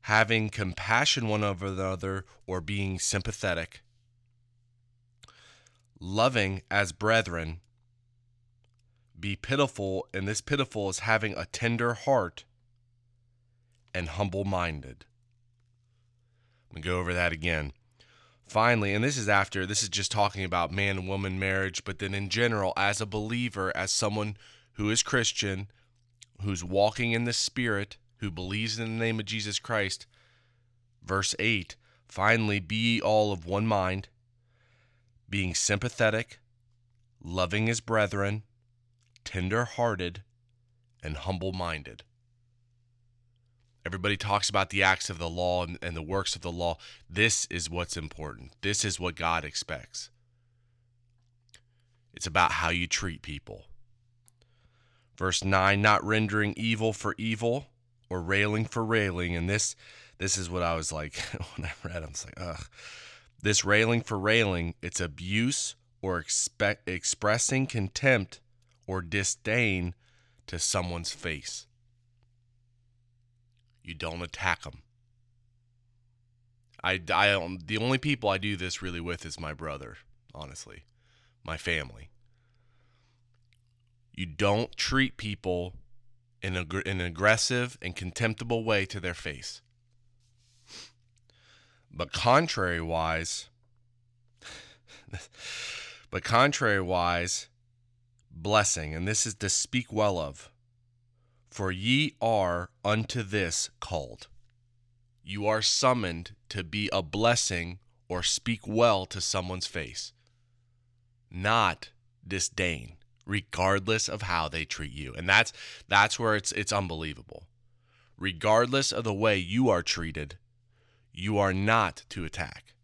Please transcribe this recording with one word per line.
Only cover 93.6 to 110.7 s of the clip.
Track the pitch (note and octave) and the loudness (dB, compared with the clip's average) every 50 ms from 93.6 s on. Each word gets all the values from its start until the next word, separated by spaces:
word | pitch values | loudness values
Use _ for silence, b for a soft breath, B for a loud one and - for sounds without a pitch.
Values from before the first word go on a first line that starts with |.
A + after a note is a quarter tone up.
| _ _ _ _ _ _ _ _ _ _ _ _ _ _ _ _ B B B B B B B B B B B B B B | _ _ _ _ _ _ _ _ _ _ _ _ _ _ _ _ B B B B B B B B B B B B B B
<laughs> | - F2+ - - B B B B B B B B B B B B B B B B | -14 -14 -14 -16 B B B B B B B B B B B B B B B B
but | - F#2 - | -8 -6 -2
contrary-wise, | - A2+ A#2 C3 D3 C#3+ - C#3 A2 G#2 G2 F#2 F2 F#2 F2+ E2+ F2 F2 F2 F2 F2+ - - - - _ _ _ _ _ _ _ _ _ _ _ _ _ _ _ _ | 4 6 6 6 6 4 2 2 4 4 2 2 2 2 2 2 2 2 2 0 -2 -4 -6 -6 -12 _ _ _ _ _ _ _ _ _ _ _ _ _ _ _ _
blessing, | - E2 D#2+ G2 G#2 G#2+ G2+ - - E2+ D#2 D2+ D#2 | -18 -8 -2 4 6 6 6 6 2 0 -2 -4 -4
and | E2 F2+ | -4 -2
this | G2 A2 A2 - | -2 0 0 -2
is | A#2 G2+ | -2 -4
to | _ G#2 G2 | _ -2 0
speak | - - - - - B2 A#2+ - | 0 0 -2 0 -2 -2 -2 0
well | - G#2+ G#2+ G#2 F#2+ | 0 2 2 4 2
of, | F2 D#2 C#2+ C#2+ - - - _ _ _ _ _ _ _ _ _ _ _ _ _ _ _ _ _ _ _ _ | 0 -4 -4 -8 -12 -18 -20 _ _ _ _ _ _ _ _ _ _ _ _ _ _ _ _ _ _ _ _
"For | - - G2+ F#2 | -6 -4 -2 -2
ye | F#2 F#2 G2 A#2 B2+ C#3 D#3 - - _ | -2 0 4 6 6 6 6 2 0 _
are | A2 A2+ A2+ G#2 F#2+ F2 F2 F2 F2+ - _ _ - | 2 2 4 4 4 2 0 -2 -4 -8 _ _ 0
unto | G2+ G#2+ A2 A2+ - - B2 | 2 2 2 0 -2 -4 -4
this | G#2+ F#2+ G2+ G#2 F#2 E2 E2 - - - - _ | -4 -2 0 0 0 0 0 -2 -4 -4 -8 _
called." | - - F2+ D#2 C#2 A#1+ A1+ - - - - - - _ _ _ _ _ _ _ _ _ _ _ _ _ _ _ _ | -8 -4 -4 -4 -4 -6 -12 -16 -20 -20 -20 -20 -20 _ _ _ _ _ _ _ _ _ _ _ _ _ _ _ _
You | - F#2+ G2+ G2+ | -8 -6 0 2
are | G#2+ A2 A2 | 2 2 4
summoned | G#2+ - - - C#3 B2+ B2+ B2 G#2 F2+ E2 E2+ F2 - - _ _ _ | 4 2 2 6 6 4 4 4 2 -2 -4 -6 -8 -12 -16 _ _ _
to | - G2+ F2+ | -8 -8 -8
be | E2 D#2+ G#2 G#2+ - - | -4 -2 -2 0 2 0
a | G2 | 0
blessing | F2 D2+ - G#2 A2 A#2 A#2+ A#2 - - G2 F2 E2+ E2+ F2+ F#2+ _ _ _ _ _ | -2 0 0 4 4 6 6 4 2 0 -2 -2 -4 -6 -8 -12 _ _ _ _ _
or | _ F2+ F2+ F2+ | _ -4 -2 0
speak | - - - _ A#2 A#2 G#2+ - | 0 -2 0 _ -2 -4 -4 -4
well | - G#2+ A2 A#2+ A#2+ G#2 F#2+ F#2 | -2 4 6 6 6 6 4 0
to | - - F#2+ | -4 -6 -4
someone's | - - - F#2+ F2+ F2+ F#2 F#2 - | -4 -2 -2 -2 -2 -4 -6 -6 -6
face, | - - F2+ D2 B1 - - - - _ _ _ _ _ _ _ _ _ _ _ _ | -6 -6 -6 -6 -6 -8 -12 -12 -12 _ _ _ _ _ _ _ _ _ _ _ _